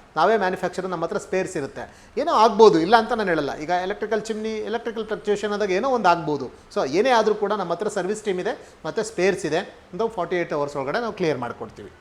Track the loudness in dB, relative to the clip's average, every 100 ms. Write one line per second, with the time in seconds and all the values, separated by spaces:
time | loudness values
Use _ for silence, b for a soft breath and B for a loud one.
0 | -8 0 2 4 0 -2 -4 -4 -6 -6
1 | -4 -6 -4 -4 -2 -4 -8 -10 -14 -16
2 | -12 -6 0 4 4 10 8 10 6 4
3 | 4 -2 0 0 -2 -6 -4 -2 -2 -6
4 | -4 -4 -4 -6 -6 -6 -6 -6 -6 -8
5 | -6 -6 -2 -2 -2 -2 0 0 0 2
6 | 4 4 2 -4 -6 -12 -8 -4 -2 2
7 | 4 4 4 2 0 -2 -4 -4 -4 -4
8 | -4 -4 -4 -4 -4 -6 -12 -12 -8 -6
9 | -6 0 0 0 -2 -2 -4 -12 -18 -6
10 | -4 -4 -4 -2 -2 -2 -4 -4 -4 -4
11 | -6 -2 -2 -2 -4 -10 -12 -14 -18 -20